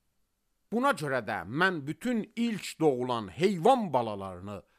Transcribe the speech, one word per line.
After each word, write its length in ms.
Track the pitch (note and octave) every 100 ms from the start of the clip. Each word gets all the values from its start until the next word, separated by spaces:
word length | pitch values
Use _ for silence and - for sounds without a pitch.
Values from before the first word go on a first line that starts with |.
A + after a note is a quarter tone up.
| _ _ _ _ _ _ -
Buna 200 | A3+ C#4
görə 340 | F#3+ D3 C3 G#2+
də 140 | G2+ E2+
mən 420 | C3+ F#3+ E3+ C3+
bütün 460 | D#3+ A#3+ A#3 - -
ilk 440 | A#3 F#3+ - -
doğulan 480 | D#3 B2 B2+ A#2 G2
heyvan 680 | A2 F#3+ F3+ F#3+ C4 G3
balalarını 680 | C3 A2+ G2+ F#2+ F2+ G2 G2 -